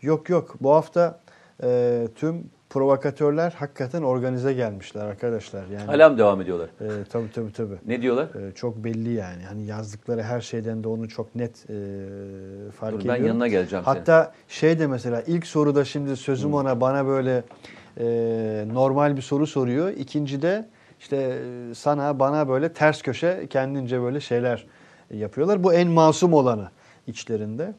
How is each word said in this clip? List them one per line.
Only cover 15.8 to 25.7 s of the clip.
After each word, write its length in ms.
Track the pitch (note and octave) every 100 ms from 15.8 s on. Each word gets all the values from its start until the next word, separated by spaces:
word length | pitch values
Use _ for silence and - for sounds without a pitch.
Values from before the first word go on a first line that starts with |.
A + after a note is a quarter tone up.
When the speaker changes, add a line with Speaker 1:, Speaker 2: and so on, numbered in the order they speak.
Speaker 1:
şimdi 320 | C3+ D3 C#3+ C3+
sözüm 360 | - C3+ C#3+
Speaker 2:
Hı. 40 | D3
Speaker 1:
ona, 240 | C#3 B2
bana 260 | B2+ C#3 C3+
böyle, 380 | C3+ C3 B2+ A#2+ - - - - -
e, 40 | A#2 A#2 A#2 A2+ A2 G#2+ G#2+
normal 440 | A#2+ C3+ C3+ D3 C#3
bir 60 |
soru 240 | B2+ C#3+ D3
soruyor. 420 | D3 B2+ B2 F3+
İkincide 800 | G3+ C3+ D3+ D3 C#3 D#3+ G3+ A3 _ _ _
işte, 160 | - C#3 C3 B2+ B2 B2 A#2+
e, 40 |
sana, 440 | A#2 - D3 C#3+ C#3+
bana 300 | C3+ D3+ D3
böyle 240 | C3 D#3+
ters 300 | D#3+ D3+ D3+
köşe 440 | - A#2+ E3 F#3 -
kendince 520 | C#3 C3+ C#3 B2 B2+
böyle 180 | B2 C#3
şeyler 460 | C#3+ A#2+ B2 A#2 - - - - _
yapıyorlar. 540 | G#2+ G#2 - D#3+ G3+
Bu 100 | F#3